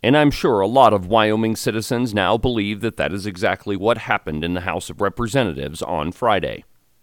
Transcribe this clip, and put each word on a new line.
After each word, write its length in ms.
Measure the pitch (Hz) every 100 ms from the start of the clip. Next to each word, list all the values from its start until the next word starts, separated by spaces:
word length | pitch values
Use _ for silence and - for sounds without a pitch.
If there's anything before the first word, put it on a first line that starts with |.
and 120 | 107 147
I'm 140 | 147
sure 300 | 139 170 107
a 80 | 98
lot 260 | 131 120
of 140 | 104 90
Wyoming 480 | 110 107 110 113 110
citizens 580 | - 110 107 120 123
now 240 | 104 92 110
believe 440 | 127 117 101 104
that 160 | 110 -
that 140 | 71
is 140 | 98 101
exactly 500 | 90 101 101 - 101
what 220 | 104 117
happened 460 | - 107 - 76
in 100 | 85
the 80 | 87
House 300 | 92 85 -
of 100 | 92
Representatives 800 | 98 104 117 127 110 67 71 82
on 300 | - 82 76
Friday. 520 | - 120 101 71 50 - _ _ _